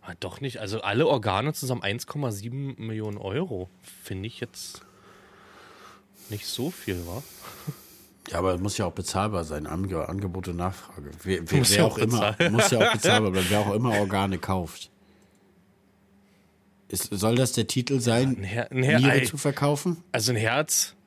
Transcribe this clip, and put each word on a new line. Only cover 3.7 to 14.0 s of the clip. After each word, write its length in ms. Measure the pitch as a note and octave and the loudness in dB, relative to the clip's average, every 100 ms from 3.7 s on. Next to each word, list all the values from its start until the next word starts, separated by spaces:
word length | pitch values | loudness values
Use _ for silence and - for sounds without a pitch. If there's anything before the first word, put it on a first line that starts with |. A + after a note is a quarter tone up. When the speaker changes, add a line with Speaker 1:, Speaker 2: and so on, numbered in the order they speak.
| _ - - | _ -20 -20
Speaker 1:
Finde 240 | - F#2+ G#2 | -10 -8 -8
ich 120 | - | -8
jetzt 400 | A#2+ - - - - - - - - - - - - - - - _ - - | -12 -10 -16 -16 -20 -20 -20 -20 -20 -20 -20 -20 -20 -20 -20 -20 _ -20 -10
nicht 160 | G#2 - | -10 -8
so 240 | A2+ C3+ | -6 -6
viel, 280 | F3+ - F2+ E2+ | -6 -6 -6 -6
wa? 180 | G2 D3 - - - - - - - - _ - | -10 -12 -18 -18 -12 -12 -12 -18 -20 -20 _ -8
Speaker 2:
Ja, 100 | E2+ | -2
aber 140 | F#2 F2+ | 0 0
es 60 | |
muss 160 | G2 - | -2 -2
ja 80 | F#2 | -2
auch 60 | |
bezahlbar 500 | - F#2 F#2+ G#2 G2 E2 | -2 -4 -2 0 -2 -4
sein. 220 | D2+ D2+ | -6 -6
Ange-, 400 | E2 G2 E2+ - | -4 -2 -4 -4
Angebot 420 | G2 G2+ F2 F2+ | -4 -4 -6 -6
und 80 | E2+ | -4
Nachfrage. 540 | F2+ G2 - - C#2+ D#2 | -4 -6 -16 -16 -16 -12
Wer, 260 | F2+ F#2 E2 | -4 -4 2
wer, 100 | C#3+ | 4
Speaker 1:
Muss 100 | B2 | 6
Speaker 2:
wer 60 | G2+ | 6
Speaker 1:
ja 60 | C#3+ | 4
Speaker 2:
auch 60 | |
Speaker 1:
auch 40 | G#2+ | 4
Speaker 2:
immer, 340 | A#2 A#2 G#2 | 2 4 2
Speaker 1:
bezahlen. 180 | A2 E3+ | 2 4
Speaker 2:
muss 180 | A2 G#3+ | 6 4
ja 80 | A#2+ | 6
auch 120 | A3+ | 4
bezahlbar 380 | A3 E3+ G3+ G#2+ | 4 4 4 4
bleiben. 160 | F#2 F2+ | 2 2
Wer 100 | G#2 | 2
auch 140 | G2+ | 2
immer 180 | G#2 B2 | 2 2
Organe 400 | G#2 | 2